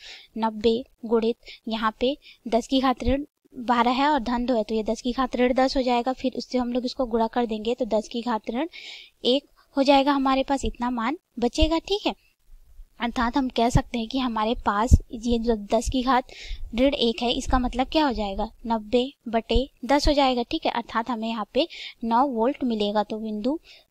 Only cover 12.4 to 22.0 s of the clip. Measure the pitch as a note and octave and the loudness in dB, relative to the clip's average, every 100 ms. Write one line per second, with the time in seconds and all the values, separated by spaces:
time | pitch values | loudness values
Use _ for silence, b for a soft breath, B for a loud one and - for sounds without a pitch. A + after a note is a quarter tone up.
12.4 | _ - - - - - A#3+ B3 A#3 C#4+ | _ -20 -20 -20 -20 -6 -4 -2 0 0
13.4 | B3+ - A#3 C4+ C4+ A#3+ A3+ C4+ B3 A3 | 0 2 2 2 0 -4 -4 -2 -2 0
14.4 | G#3+ B3 - G3+ A#3+ - - A#3+ A#3 A#3 | -2 -2 0 0 6 4 4 -6 -2 0
15.4 | A3+ A3 G3+ A3+ A#3+ C4 B3 B3+ - B | 0 -2 0 0 0 -2 2 0 0 B
16.4 | B B - A3 C4+ C4+ A#3 A3+ A#3+ B3+ | B B -6 0 2 2 0 0 -2 -2
17.4 | - C4 B3 A#3+ C4+ D#4+ D4+ G#3+ G#3 G3 | 0 0 0 -2 -2 0 0 0 -4 -4
18.4 | G#3+ - A#3 A3+ G#3 A#3+ C4 - - A3+ | -6 -8 -4 -4 0 0 0 -6 -6 -4
19.4 | - A3+ C4+ _ A#3+ C#4+ D#4 C#4+ C4+ B3 | 0 0 0 _ 0 2 4 4 4 2
20.4 | A#3 D#4+ - - - A3+ A3+ A3+ A3+ A3+ | -2 -2 -2 -2 -4 -4 -2 -4 -4 -4
21.4 | G#3 B3 E4+ B B - | -2 0 -2 B B -8